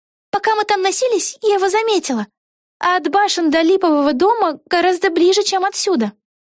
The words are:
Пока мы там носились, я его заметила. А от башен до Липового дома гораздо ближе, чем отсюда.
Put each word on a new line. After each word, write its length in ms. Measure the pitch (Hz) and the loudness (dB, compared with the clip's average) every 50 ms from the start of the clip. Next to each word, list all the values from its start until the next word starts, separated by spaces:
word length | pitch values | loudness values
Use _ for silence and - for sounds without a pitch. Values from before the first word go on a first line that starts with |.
| _ _ _ _ _ _ | _ _ _ _ _ _
Пока 260 | - 403 403 427 440 | -6 -2 -2 0 0
мы 80 | 427 427 | 0 0
там 180 | 415 415 392 | 0 -2 0
носились, 560 | 370 392 359 - 508 508 480 370 - - - - | 0 -2 -2 -2 -2 -2 0 -2 -2 -4 -8 -4
я 120 | - 440 403 | -2 0 0
его 140 | 392 370 392 | 2 0 0
заметила. 580 | 359 427 440 453 427 370 - - 269 226 208 - _ _ _ _ _ _ _ _ _ _ | 0 0 0 0 0 -2 -2 -2 -4 -6 -6 -8 _ _ _ _ _ _ _ _ _ _
А 160 | - 349 359 | -2 -2 -2
от 120 | 359 302 285 | -2 -2 -2
башен 420 | 285 392 415 392 - - 339 320 | 0 0 0 0 0 -2 0 0
до 120 | 277 330 | 2 2
Липового 500 | 330 320 381 381 381 349 302 294 285 285 | 2 2 2 2 2 2 2 2 2 0
дома 460 | 302 247 330 392 480 466 415 339 294 - _ | 0 2 2 2 2 2 0 -2 -2 -4 _
гораздо 440 | _ - 349 339 359 370 349 359 392 | _ -2 0 0 0 0 0 -2 -2
ближе, 340 | 330 339 330 359 381 403 403 | 0 2 2 4 4 2 0
чем 200 | 403 392 381 370 | -2 -2 -2 -2
отсюда. 480 | 392 403 - - 403 381 269 220 208 - _ _ _ _ _ _ | -2 -4 -4 -2 -2 0 0 -2 -4 -6 _ _ _ _ _ _